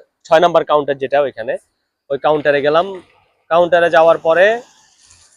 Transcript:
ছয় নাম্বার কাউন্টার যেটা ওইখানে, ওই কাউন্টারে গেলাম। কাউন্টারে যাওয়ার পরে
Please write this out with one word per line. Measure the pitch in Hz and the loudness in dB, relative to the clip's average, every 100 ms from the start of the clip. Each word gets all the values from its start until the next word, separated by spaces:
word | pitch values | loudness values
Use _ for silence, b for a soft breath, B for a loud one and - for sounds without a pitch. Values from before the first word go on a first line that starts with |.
| - _ | -16 _
ছয় | - 165 | 0 2
নাম্বার | 175 165 - | 2 0 0
কাউন্টার | 151 143 139 | -2 -2 -6
যেটা | 131 139 | -2 -2
ওইখানে, | 139 113 117 185 - _ _ _ _ | -2 -6 -10 -10 -14 _ _ _ _
ওই | 139 | -6
কাউন্টারে | 151 151 147 143 | -2 -2 -2 -2
গেলাম। | 143 160 196 185 - _ _ _ _ | 0 -2 -2 -10 -20 _ _ _ _
কাউন্টারে | 165 175 170 170 | 0 2 0 2
যাওয়ার | 165 165 156 | 4 2 2
পরে | 165 165 202 233 - _ _ _ _ _ _ | 0 2 2 0 -8 _ _ _ _ _ _